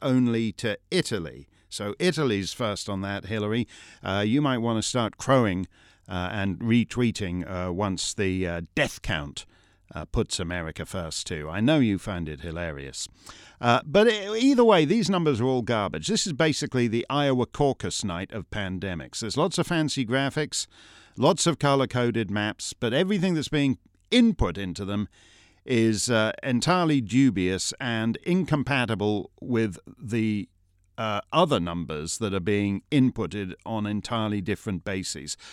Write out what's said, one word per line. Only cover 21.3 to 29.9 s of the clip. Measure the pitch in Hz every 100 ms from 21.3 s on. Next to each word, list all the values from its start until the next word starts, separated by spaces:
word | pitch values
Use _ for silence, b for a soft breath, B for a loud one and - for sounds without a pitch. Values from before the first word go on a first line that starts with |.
| 190 170
of | 143
color-coded | 143 139 127 123 120 117 101
maps, | 101 107 - -
but | - 120
everything | 131 185 208 185
that's | 165 135
being | 151 139 - _ _ _
input | 240 233 190 98 87
into | 95 85 98
them | 104 101 b b b b b
is, | - 123 113 107 120
uh, | 117 110 -
entirely | 135 120 156 180 165 143
dubious | 104 120 135 95 92 92 - -
and | 127 113 113 113
incompatible | - 180 156 151 131 139 117 107 104 104 - _
with | - 117 110 82 -